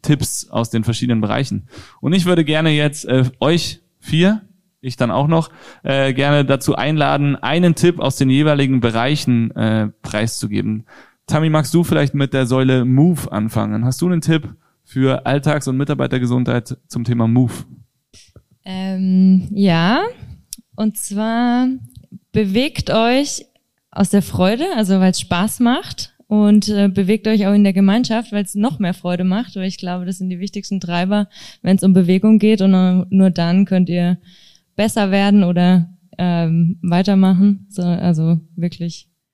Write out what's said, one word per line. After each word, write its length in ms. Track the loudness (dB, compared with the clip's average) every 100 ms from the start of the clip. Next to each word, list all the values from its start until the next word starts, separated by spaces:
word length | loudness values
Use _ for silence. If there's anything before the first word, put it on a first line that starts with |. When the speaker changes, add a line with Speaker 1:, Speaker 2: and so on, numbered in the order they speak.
Speaker 1:
Tipps 480 | -2 -2 -2 -8 -8
aus 220 | -6 -4
den 140 | -4
verschiedenen 360 | -2 -2 -2 -2
Bereichen. 460 | -2 -2 -4 -6 -10 -20 -20 -8
Und 140 | -2
ich 100 | 0
würde 200 | 2 0
gerne 260 | 0 0 0
jetzt, 340 | 0 0 -4
äh, 200 | -2 0 0 0
euch 440 | 0 0 -2 -12 _ _
vier, 420 | -4 2 2 0 -6 _ _ _
ich 120 | -12 -4
dann 160 | -2
auch 160 | 0 0
noch, 240 | 0 -2 -8 -20 -12
äh, 280 | -4 0 0
gerne 320 | 0 2 2
dazu 300 | 2 0 0
einladen, 600 | -2 0 0 0 0 0 -2
einen 400 | -2 2 2 2
Tipp 240 | 2 2
aus 160 | -2 0
den 120 | 2
jeweiligen 520 | 2 2 2 2 0
Bereichen, 720 | 0 0 -2 -2 0 0 0
äh, 380 | -2 -2 0 -2 -8
preiszugeben. 840 | -8 -4 -4 -4 -6 -4 -4 -6 -10 -20 -20 _ -4
Tammy, 220 | -2 0
magst 220 | 0 0
du 120 | 0
vielleicht 300 | 2 0 0
mit 200 | 0 -2
der 120 | 0 0
Säule 380 | 2 2 2
Move 460 | 2 4 2 2 -4
anfangen? 540 | -6 -4 -4 -4 -2
Hast 180 | -4 -2
du 40 | -2
einen 160 | -2
Tipp 340 | 0 -2 -2 -18 _ _
für 420 | _ -2 0 0
Alltags- 440 | -2 -2 0 -2 -2
und 80 | -4
Mitarbeitergesundheit 1000 | -2 -2 -2 -2 -2 -2 0 -2 -4 -12 -12
zum 160 | -8
Thema 240 | -4 0 2
Move? 240 | 2 2 -2 -16 -20 _ _ _ _ _ -20 _ _
Speaker 2:
Ähm, 840 | -12 -8 -6 -4 0 4 4 4 2
ja, 500 | 0 2 2 2 0 -2 -6 -18 -20 -20 -20 -16
und 220 | -6 -6 -6
zwar 720 | -8 -6 -4 -2 0 0 0 -4 -10 -20 -20 -20 _
bewegt 580 | -2 0 0 -2 -2 -2
euch 560 | 0 2 0 -2 -6 -14 _ _ _ _
aus 180 | -2 0
der 120 | 0
Freude, 420 | 0 0 0 0 -2
also 240 | -2 0 2
weil's 220 | 2 0
Spaß 400 | -2 -2 -2 0
macht, 560 | 0 0 -4 -14 -16 _ -4
und, 420 | 2 4 4 2
äh, 200 | 0 0
bewegt 400 | 0 0 0 0
euch 180 | 0 2
auch 80 |
in 80 | 4
der 100 | 2
Gemeinschaft, 600 | 4 2 2 0 -4 -4
weil's 240 | -6 -6 -4
noch 240 | -4 -2
mehr 140 | -4
Freude 280 | -4 -4 -4
macht, 320 | -2 -2 -4
weil 140 | -8 -8
ich 100 | -8
glaube, 280 | -8 -8 -8
das 120 | -8
sind 100 | -8
die 120 | -8
wichtigsten 400 | -10 -10 -8 -8
Treiber, 480 | -4 -4 0 -2 -2 -8 -20 -8
wenn's 220 | 0 2
um 80 | 4
Bewegung 480 | 4 4 2 4 4
geht, 220 | 4 2
und, 120 | 4
äh, 300 | 4 4 2 2
nur 200 | 2 2
dann 340 | 2 0 2
könnt 240 | 2 2 0
ihr 300 | 0 0 -2 _ -20 _ _ _
besser 360 | -4 -2 0 0
werden 340 | 2 4 4
oder, 460 | 4 2 4 4 2 -6 _ -6
ähm, 600 | -2 0 0 2 0 0
weitermachen. 840 | -2 0 2 4 4 4 4 2 -6
So, 140 | -6
also 580 | -2 0 0 0 2 0 -2 -8
wirklich, 540 | -8 -6 -10 -12 -20 _ _